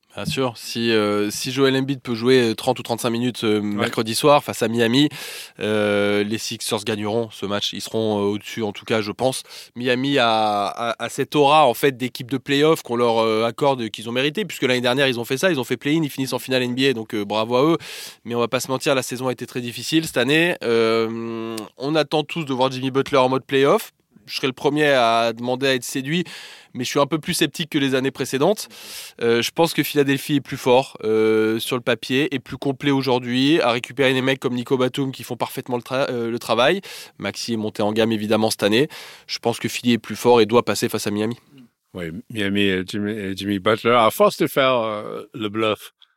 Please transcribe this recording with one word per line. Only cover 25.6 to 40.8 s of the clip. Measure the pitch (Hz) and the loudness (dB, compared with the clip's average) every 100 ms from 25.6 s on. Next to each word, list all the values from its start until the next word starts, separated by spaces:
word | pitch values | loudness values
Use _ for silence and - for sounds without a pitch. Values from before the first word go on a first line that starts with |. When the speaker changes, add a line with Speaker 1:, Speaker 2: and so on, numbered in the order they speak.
| 135 | 0
Speaker 1:
à | |
être | 131 | 0
séduit, | - 139 135 175 165 - - - - | -2 -6 -2 -2 -2 -10 -18 -20 -14
mais | - | -8
je | 120 | -2
suis | 147 | 0
un | 143 | 0
peu | 156 | 0
plus | 165 | -4
sceptique | 165 151 - 156 | 0 0 -2 -4
que | 151 | 0
les | 139 131 | 2 2
années | 135 | 0
précédentes. | - 131 131 160 214 - - - - - - | -2 -4 2 2 2 -6 -16 -18 -16 -18 -2
Euh, | 117 117 | 2 2
je | 117 | 2
pense | - 165 | 2 2
que | - | 2
Philadelphie | 143 147 139 135 - 143 | 0 2 2 0 0 -2
est | |
plus | - 135 | -2 -2
fort, | 131 123 131 - | 4 4 4 -4
euh, | 110 110 110 110 110 113 | 0 2 4 4 2 0
sur | - | -2
le | 127 | -2
papier, | 123 117 - 131 147 | 0 -2 0 0 0
est | 131 | -4
plus | - 131 | -8 -6
complet | 139 131 143 | -4 -2 0
aujourd'hui, | 135 135 123 123 127 139 165 | 0 2 0 0 0 2 4
a | 120 | 2
récupéré | 120 - 123 131 | 0 -4 0 2
des | 131 | 2
mecs | 131 131 | 0 0
comme | 131 | -2
Nico | 123 120 135 | -4 -2 0
Batum | 127 139 135 | 0 -2 -4
qui | 127 | -6
font | 120 120 | -10 -6
parfaitement | 123 - - 123 | -6 -6 -6 -6
le | |
tra-, | - 131 139 | -4 -2 -2
euh, | 123 117 | -2 -4
le | 117 | -4
travail. | - 113 135 196 - - - - | 0 2 4 2 -4 -16 -18 -10
Maxi | 101 - - | -8 -6 -6
est | 113 | -4
monté | 107 - | -4 -2
en | 104 | 0
gamme | 107 110 | 2 2
évidemment | 110 104 110 110 | 0 0 2 2
cette | - | 2
année. | 104 110 156 - - - - | 2 4 2 -4 -18 -18 -12
Je | - | -6
pense | 117 113 | -4 -4
que | 113 | -4
Philly | - 120 | -2 0
est | 117 | 0
plus | - 104 | -2 0
fort | 120 120 | 4 6
et | 107 | 6
doit | 117 | 4
passer | 117 104 | 2 -2